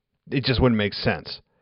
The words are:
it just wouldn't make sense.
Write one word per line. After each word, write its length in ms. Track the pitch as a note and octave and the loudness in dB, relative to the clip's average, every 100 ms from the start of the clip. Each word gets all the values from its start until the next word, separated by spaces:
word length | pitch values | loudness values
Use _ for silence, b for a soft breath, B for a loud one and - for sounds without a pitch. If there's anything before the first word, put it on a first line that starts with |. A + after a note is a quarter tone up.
| _ _ - | _ _ -6
it 140 | C#3 | -4
just 180 | C3 A#2+ | 0 2
wouldn't 160 | B2+ A2 | 4 4
make 160 | G#2 | 0
sense. 460 | - B2 E2 - - _ _ | -2 -4 -4 -8 -18 _ _